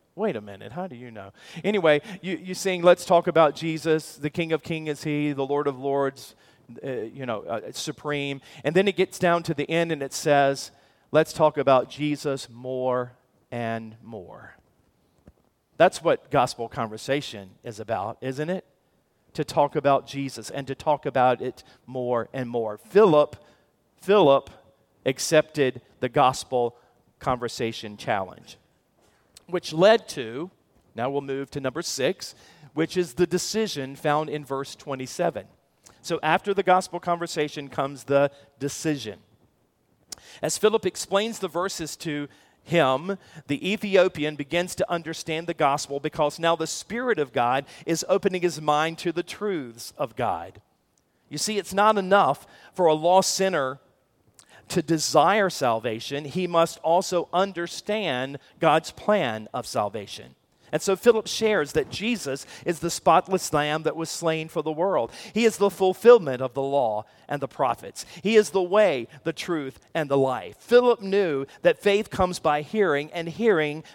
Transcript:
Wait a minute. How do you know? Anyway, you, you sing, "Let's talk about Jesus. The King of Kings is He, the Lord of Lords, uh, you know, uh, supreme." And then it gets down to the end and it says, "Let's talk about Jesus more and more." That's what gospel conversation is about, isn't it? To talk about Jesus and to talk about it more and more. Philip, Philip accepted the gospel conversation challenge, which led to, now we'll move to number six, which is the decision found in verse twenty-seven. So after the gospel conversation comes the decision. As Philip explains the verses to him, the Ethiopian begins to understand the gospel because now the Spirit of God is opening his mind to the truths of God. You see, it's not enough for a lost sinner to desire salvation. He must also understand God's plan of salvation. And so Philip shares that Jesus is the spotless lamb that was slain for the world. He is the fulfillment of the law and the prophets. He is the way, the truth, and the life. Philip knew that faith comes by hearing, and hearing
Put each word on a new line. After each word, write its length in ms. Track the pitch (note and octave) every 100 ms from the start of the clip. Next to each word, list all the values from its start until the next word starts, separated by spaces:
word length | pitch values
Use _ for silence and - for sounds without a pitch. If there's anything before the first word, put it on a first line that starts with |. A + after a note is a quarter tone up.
| _
Wait 200 | - G#3+
a 60 | A#2
minute. 320 | G#2 G2 G#2
How 140 | C#3+ F#3
do 100 | A#2+
you 140 | B2
know? 200 | A2 G2 - - E3+
Anyway, 380 | F#3+ G#3 D#3+ D3 - F3+
you, 160 | F3+ E3+
you 160 | F#3
sing, 280 | F3+ F#3+ F3+
"Let's 220 | F3 F3
talk 220 | - F3 E3+
about 280 | D#3+ D#3
Jesus. 640 | C#3 E3 D#3+ E3 D#3 - -
The 140 | D3
King 220 | F3 E3
of 100 | D#3
Kings 260 | - E3 D#3
is 160 | C#3+
He, 280 | D#3 D3 D3
the 120 | C#3
Lord 220 | C3+ C#3+ C#3+
of 120 | B2+
Lords, 560 | C#3 C#3 C3+ C3 - _ _ _ _ A#2
uh, 60 | C3+
you 380 | B2 A2+ C3+ B2+
know, 160 | G#2+
uh, 280 | - A2 -
supreme." 680 | - - - D3+ D3 C#3 C#3 - -
And 100 | D3
then 140 | F3 G3+
it 80 | F3
gets 220 | F#3 -
down 240 | F3+ E3+
to 100 | E3+
the 160 | D3 D3
end 240 | E3 E3+
and 100 | D#3
it 120 | C3+
says, 560 | - D#3+ C#3+ C#3 C#3 - _ _ _ _
"Let's 240 | D3+ D#3+
talk 240 | - D#3 D3
about 320 | C3+ C3 C3
Jesus 580 | - D3+ D3 D3+ C#3 -
more 640 | A#2 C3 B2+ C3 B2+ A#2+ _ _ _ _
and 460 | B2 A2+ A2+ A2 A2+
more." 540 | A2+ A2 F2 A1+ - - _ _ _ _ _ _ - _ _ _ _ -
That's 260 | F3+ -
what 280 | F3+ F#3 -
gospel 400 | D3 B2 - A2+
conversation 800 | - A2 A2 - C#3+ - G#2+ F#2+ _
is 160 | A#2+ G#2
about, 380 | G#2+ G#2+ G2+ -
isn't 260 | C3 C3 D#3
it? 160 | F#3 - _ _ _ _ _ _
To 100 | -
talk 320 | D3+ E3 C#3+ D#3
about 300 | C#3 C3+ -
Jesus 420 | C#3 C3+ A#2 A2
and 180 | C3+ C3
to 80 |
talk 300 | C3+ D#3 C#3+
about 380 | C#3+ C3 B2+ B2
it 200 | B2+ - - _
more 460 | - B2+ B2 A#2+ A2
and 160 | C3+ A#2+
more. 300 | A#2+ A2 G#2+
Philip, 580 | - G3 G#3+ D3+ D3 - _ _ _ _ _ _
Philip 480 | - G#3 D3+ C#3 - - _ _ _ _
accepted 760 | B2+ C3+ - D#3 - D3+ C3 B2+ _ -
the 80 | B2+
gospel 680 | D3 B2+ - - B2+ A#2+ - _ _ _ _
conversation 800 | C#3+ B2 A#2+ - A#2 A2+ G#2+ G#2
challenge, 580 | - G#2 F#2 - - - _ _ _ _ _ _ _ - -
which 260 | F3 -
led 360 | D#3 G3 A3+ -
to, 420 | - A2+ B2 F3+ _ _ _ _
now 160 | A2 B2+
we'll 100 | C#3+
move 300 | C#3 C3+ C#3
to 100 | D3
number 220 | C3+ C#3+
six, 520 | - - C3 F#3+ - - - _ C#3+
which 220 | - - F#3
is 180 | F3
the 120 | B2+ E3+
decision 720 | F3 - A3 G#3+ D3 C3 C#3
found 320 | D#3 D3 D#3
in 160 | D3
verse 300 | C#3 C3+ C3+ -
twenty-seven. 720 | - C3 B2+ - E3+ G#2 F#2+ _ _ _ _ _
So 180 | - E3
after 320 | D#3 F3+ G3+
the 80 | F#3+
gospel 380 | F#3 F#3 - E3+
conversation 680 | - E3+ E3+ E3+ D3+ D3+ C#3
comes 360 | C#3 C#3 C#3
the 260 | - C#3 C#3 - - -
decision. 580 | C#3 - D#3+ D3 A2 F#2 _ _ _ _ _ _ _ _ _ - - -
As 180 | D#3 -
Philip 280 | G#3+ G#3+ F3+
explains 540 | - - G3 A3+ A3+
the 80 | F#3+
verses 480 | E3 F#3+ - D#3 -
to 300 | E3+ D3 D3 _ _ _
him, 560 | - E3+ C3+ C3 F3+ G3 - D#3 -
the 240 | C#3+ F#3
Ethiopian 640 | G#3+ G#3 F#3 F#3 D#3 D3 D3
begins 380 | C#3 E3+ F3+ -
to 140 | F3
understand 560 | E3+ D#3+ D#3+ - D#3+ E3+
the 80 |
gospel 440 | F3 C#3+ D3 - C#3
because 400 | D3+ - D3 -
now 160 | E3
the 120 | E3 D#3+
Spirit 520 | - - A3+ B3+ F3+
of 140 | C3+
God 320 | C3 A#2+ C3+ C#3 - -
is 180 | E3 -
opening 340 | F#3+ G3 F#3
his 180 | F3 D3
mind 380 | D#3 D3 D#3+ E3
to 120 | F3
the 140 | E3
truths 680 | E3+ - G#3 F3 B2 A#2 - -
of 180 | C#3
God. 460 | - A2+ E2+ F2+ - _ _ _ _ _ _ _
You 100 | D3
see, 200 | - G#3
it's 160 | F3
not 240 | F#3+ G#3+ G#3+
enough 480 | F#3 G3+ C#3+ C#3+ - - -
for 140 | - E3+
a 80 |
lost 400 | D#3 E3 F#3+ F#3
sinner 460 | - F#3+ E3+ C3 C3 _ _ _ _ _ _ _ - -
to 140 | F3+
desire 680 | D#3 D#3+ - D3+ D#3+ G#3+ F#3+
salvation. 760 | - B2+ A2+ A#2 A2 - C#3+
He 240 | D3+ F3 F3
must 300 | E3+ E3 -
also 480 | D#3 E3+ F#3 F3+ -
understand 1080 | F3 G3+ F3 E3+ - - G#3+ F#3 B2+ C3+ C#3+ _ -
God's 320 | D#3+ D#3+ -
plan 580 | - - G#3 C3+ A2 G#2+
of 100 | -
salvation. 720 | - A#2 G#2 G#2+ G2+ - - _ _ _ -
And 100 | D#3
so 140 | - F#3+
Philip 320 | A#3+ A3 -
shares 420 | - A3 G3+ C#3+
that 180 | D#3 C3+
Jesus 540 | C3 G#3+ A3+ C#3 C3+ - -
is 160 | - E3
the 100 | E3+
spotless 640 | - F3+ E3 F#3 F#3+ -
lamb 320 | D3+ D3 D#3
that 100 | D#3
was 160 | D#3 D#3+
slain 380 | - E3+ D#3+ D#3+
for 140 | E3+
the 100 | D3+
world. 400 | D#3 F#3+ E3 A#2 - G#3
He 120 | G#3+
is 140 | A#3 -
the 120 | G3
fulfillment 720 | F#3+ F#3+ F#3 A#3 A#3+ D3+ B2+
of 120 | C3
the 80 | C3+
law 420 | C#3 C#3 A#2 G#2+ - _ -
and 120 | C#3+
the 60 | C3+
prophets. 580 | - C3 A#2 F#2 - - -
He 100 | G3
is 160 | A3 G#3
the 100 | G3
way, 460 | F3+ G3+ G#3 C3 A2+ C#3
the 100 | -
truth, 460 | - - E3 C3+ - _
and 160 | E3+ C#3+
the 80 | C#3
life. 380 | C3+ B2 F2+ -
Philip 420 | - A#3+ B3 A#3
knew 460 | G3 G3 F3+ C#3 C#3 -
that 160 | E3+ E3
faith 320 | G#3 G3+ G#3+
comes 300 | - F3+ F3
by 220 | D#3+ D3
hearing, 500 | D3 G#3+ F#3 C#3+ D3+
and 160 | E3+ E3
hearing 560 | D3+ A3+ F3 D3+ D3+ -